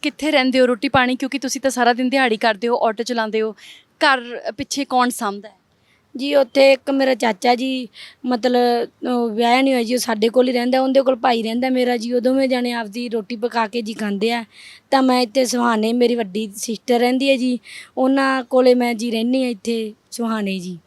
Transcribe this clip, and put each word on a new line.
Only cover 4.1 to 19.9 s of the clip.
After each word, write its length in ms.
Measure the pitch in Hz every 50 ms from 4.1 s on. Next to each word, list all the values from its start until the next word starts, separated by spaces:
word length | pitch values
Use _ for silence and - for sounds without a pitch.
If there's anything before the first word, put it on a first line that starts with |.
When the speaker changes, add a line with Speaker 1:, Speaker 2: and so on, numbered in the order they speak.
| 269 254 233 240 240 - - - 214
Speaker 1:
ਪਿੱਛੇ 280 | - 277 _ - 277 277
ਕੌਣ 240 | _ 262 254 247 247
ਸਾਂਭਦਾ 400 | 240 - 240 208 196 202 190 -
ਹੈ? 60 | _ _ _ _ _ _ _ _ _ _ _ _ _
Speaker 2:
ਜੀ, 180 | 247 262 285 285
ਉੱਥੇ 380 | 285 269 - _ 277 269 277
ਇੱਕ 180 | 277 254 _ -
ਮੇਰਾ 240 | 277 269 269 262 262
ਚਾਚਾ 400 | 214 - 233 214 - - 240 247
ਜੀ, 340 | 240 254 262 262 262 247 214 _ - - - - _ -
ਮਤਲਬ, 840 | 254 247 240 233 254 247 247 247 240 240 240 233 - _ _ - 247
ਉਹ 220 | 247 240 240 233
ਵਿਆਹਿਆ 320 | 208 214 233 233 240 254
ਨਹੀਂ 120 | 269 269 269
ਹੋਇਆ 100 | 247 233
ਜੀ, 100 | 214 247
ਉਹ 40 | 247
ਸਾਡੇ 300 | - - 226 220 208 233
ਕੋਲ 200 | 226 262 254 254
ਹੀ 40 |
ਰਹਿੰਦਾ, 280 | 247 240 240 254 254 262
ਉਹਦੇ 220 | 262 262 262 277
ਕੋਲ 140 | 269 262 269
ਭਾਈ 260 | 226 240 262 240 233
ਰਹਿੰਦਾ 260 | 214 220 226 240 247 262
ਮੇਰਾ 280 | 254 254 254 247 247
ਜੀ। 160 | 240 214 240
ਉਹ 80 | 247 247
ਦੋਵੇਂ 280 | 220 254 262 269 269 254
ਜਾਣੇ 240 | 254 247 247 240
ਆਪਦੀ 360 | 240 233 226 208 196 240 240 240
ਰੋਟੀ 280 | 214 226 202 _ 240
ਪਕਾ 300 | 214 214 240 233 233 226
ਕੇ 160 | 208 190 240
ਜੀ 100 | 226 208
ਖਾਂਦੇ 400 | 220 214 220 208 202 196 208 226
ਆ। 120 | 240 233 226 _ _ - - - - - _ _
ਤਾਂ 120 | - 269
ਮੈਂ 180 | 262 262 254 247
ਇੱਥੇ 240 | 247 214 - 269 254
ਸੁਹਾਣੇ, 480 | 233 - 240 240 240 226 214 214 220
ਮੇਰੀ 220 | 233 247 240 240 240
ਵੱਡੀ 380 | 240 226 190 180 220 220 208 196
ਸਿਸਟਰ 420 | 220 - - 226 196 _ - 240 233
ਰਹਿੰਦੀ 320 | 240 247 254 262 269 277
ਹੈ 60 | 269
ਜੀ, 220 | 247 247 254 247 240 _ - - - - - _
ਉਹਨਾਂ 480 | - 262 262 269 269 269 269 269 262 247
ਕੋਲੇ 300 | _ 269 254 254 254 247
ਮੈਂ 200 | 247 247 240 240
ਜੀ 160 | 208 226 240
ਰਹਿੰਦੀ 320 | 220 226 226 240 254 262
ਹਾਂ 80 | 262 247
ਇੱਥੇ 440 | 240 190 _ 226 233 226 220 214